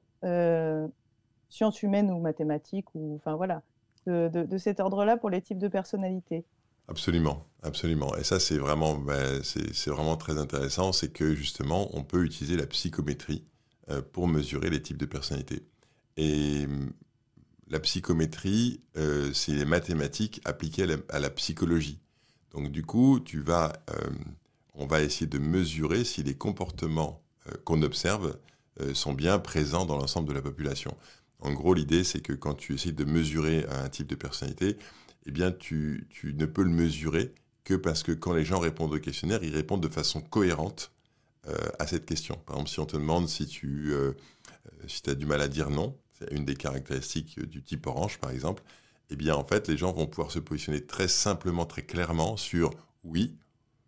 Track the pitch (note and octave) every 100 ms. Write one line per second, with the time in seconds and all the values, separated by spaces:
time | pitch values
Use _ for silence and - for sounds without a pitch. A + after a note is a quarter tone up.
0 | _ _ F#3 F3 E3+ E3 D#3+ D#3 D#3 -
1 | _ _ _ _ _ - A3 G#3+ G3+ G3+
2 | G3+ F3+ E3 D#3 D3+ D3+ - G3 - D#3+
3 | D#3 D3+ D#3+ D#3 F#3+ F#3+ - _ _ _
4 | - F3 E3 E3+ E3+ F#3+ G#3 G3 F#3+ G3
5 | G#3 A#3 A3 F3+ - F#3 G3+ G3 F#3 G3+
6 | F#3 F#3 - E3 E3+ _ _ _ - E2+
7 | - E2+ D#2 D2 - _ D#2+ D2+ E2+ D#2
8 | C#2 - - F#2+ - D2+ C#2 D2+ D#2 D2+
9 | C#2+ C#2 C2+ C2+ - - - - - C#2
10 | D#2 D#2+ - D2+ C#2+ C#2+ C#2 - F#2+ F2+
11 | D#2 - D#2 D2 C#2 - C#2 F2 G2+ D#2+
12 | C2+ F2 E2 - C#2+ F2 C#2 - F2 -
13 | D2 C#2+ - D#2 - _ _ _ - C#2+
14 | C2+ - F2 D#2 C#2+ C#2+ E2+ D2 - -
15 | - C#2 - C#2 C3 - - _ _ _
16 | _ - D#2 D2+ D2 D2 C#2 C#2 C2+ -
17 | _ _ _ _ _ _ - D#2 - F#2
18 | F2+ E2 D#2+ - F#2+ G#2+ A#2+ - _ D#2
19 | D2+ D2 C#2+ C#2 - D2 C#2+ F2 E2 D#2+
20 | C#2+ - G#2+ - - - D#2+ F2 F#2 D2+
21 | - D2 C#2+ - - D#2+ E2+ E2+ D2 D2
22 | _ _ _ _ _ D#2+ C#2+ C#2+ D#2 G#2+
23 | C3 C3 - D2+ D2 E2+ D#2 - - -
24 | - - - D2+ _ _ _ D2 C#2+ D#2
25 | D2+ - D#2 C#2+ D2 F2+ E2+ D#2+ D2+ G2
26 | A#2+ - C#2 C#3 - G2 F2+ - E2 D#2
27 | D2+ - _ _ - - - D#2+ D2 -
28 | F2 G#2 E2 - - _ _ - C#2 C2+
29 | D2+ C2+ E2 G2 - D#2+ D2 E2+ F#2 C#2+
30 | C#2 F2 D#2 C#2 C#2 C#2 C#2+ C#2 - -
31 | - - _ _ C#2+ C#2+ E2 F2 C#2+ E2+
32 | F2+ - - C#2 D#2 C#2+ - D2+ F2+ D2
33 | C#2+ D#2+ D#2 D#2 D#2 D#2+ - C2+ C2+ -
34 | C#2+ - - - C#2 - F#2+ G3+ - -
35 | - - - C#2 F2+ F2+ - D#2 D2+ C#2+
36 | - - - C#2+ D#2 D#2+ F#2 E2+ E2 D2+
37 | D#2 D#2+ B2 - _ _ - F#2+ E2+ D#2+
38 | - D#2+ F2+ E2+ D#2 F#2 E2+ D#2+ D#2+ D#2
39 | D#2 C#2 E2 A2 D#2+ D2+ D#2 G2+ D#2+ D#2+
40 | D2+ D#2 - A2 F#2 D#2 E2 - - _
41 | _ _ _ _ D2+ D2+ D2+ - D#2 F2
42 | - D#2+ - - - C#2 D#2 - D#2 D#2
43 | D2+ E2+ E2+ - D#2 - D2 C#2+ D2 C#2+
44 | C#2 C#2 - _ - - D#2 - D2 -
45 | - C#2 D2 D2 C#2+ C#2 C#2+ D2 G#2 C#3
46 | _ - - D2 C#2 C#2 D2 C2+ C2+ C2+
47 | - - - - - C#2 C2+ - - C2
48 | G2+ - C2 B1+ - G2 - - _ _
49 | - C#2+ D2+ D2 C#2 G#2 F#2 D2+ F#2 E2
50 | D#2 - D#2 E2+ D#2 D2+ - D2 - -
51 | F#2 - G#2+ F#2 F#2 F2 E2 - - F2
52 | E2 E2 F2 G#2+ - F2 D#2+ - - _
53 | E2 E2 A2+ - _ _ _ _